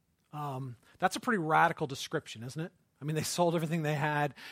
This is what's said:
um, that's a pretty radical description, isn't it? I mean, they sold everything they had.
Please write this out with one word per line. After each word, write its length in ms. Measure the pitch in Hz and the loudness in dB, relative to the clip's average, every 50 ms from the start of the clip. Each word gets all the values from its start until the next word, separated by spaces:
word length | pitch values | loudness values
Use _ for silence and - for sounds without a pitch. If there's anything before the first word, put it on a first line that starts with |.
| _ _ _ _ _ _ - | _ _ _ _ _ _ -10
um, 420 | 151 147 143 135 131 135 127 117 - _ _ - - | -8 -8 -6 -6 -6 -8 -10 -12 -14 _ _ -6 0
that's 160 | 180 185 - | 0 0 0
a 40 | 254 | 0
pretty 200 | - 247 226 196 | 0 0 0 2
radical 480 | 160 156 156 156 160 170 165 - 160 127 | 2 4 6 6 6 6 4 2 -4 -6
description, 560 | 139 - - - - 147 - - - 110 117 | -6 -6 -8 -4 -4 -6 -6 -6 -12 -12 -12
isn't 180 | 131 - 151 | -10 -8 -8
it? 100 | 165 185 _ _ _ _ _ - | -8 -8 _ _ _ _ _ -10
I 40 | 131 | -6
mean, 100 | 151 156 | -4 -2
they 80 | 156 151 | -2 -2
sold 320 | - - - 175 170 160 | 0 2 2 2 2 2
everything 260 | 170 160 151 165 170 | 0 0 -2 -2 -2
they 140 | 156 147 151 | 0 0 0
had. 400 | 143 156 151 151 147 147 147 - - - - | 0 0 0 0 0 0 -2 -2 -6 -18 -18